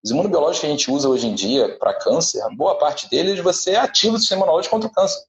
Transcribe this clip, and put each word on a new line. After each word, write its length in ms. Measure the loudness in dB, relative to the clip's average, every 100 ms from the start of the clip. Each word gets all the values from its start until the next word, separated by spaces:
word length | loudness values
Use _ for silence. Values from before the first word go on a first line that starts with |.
Os 60 | -2
imunobiológicos 480 | -2 0 2 0 0
que 80 | -2
a 40 |
gente 200 | -2 0
usa 180 | 0 2
hoje 200 | 0 0
em 80 | -4
dia 420 | 0 2 0 0
pra 160 | -2
câncer, 480 | 0 0 0 0 -2 -6 -2
boa 200 | 0 2
parte 300 | 0 -2 -4
deles, 300 | 0 0 0
você 380 | 0 0 0 0
ativa 400 | 2 2 0 0
o 20 |
sistema 220 | 0 2
imunológico 340 | 2 2 2
contra 160 | -2 -2
o 20 |
câncer. 300 | 0 0 -2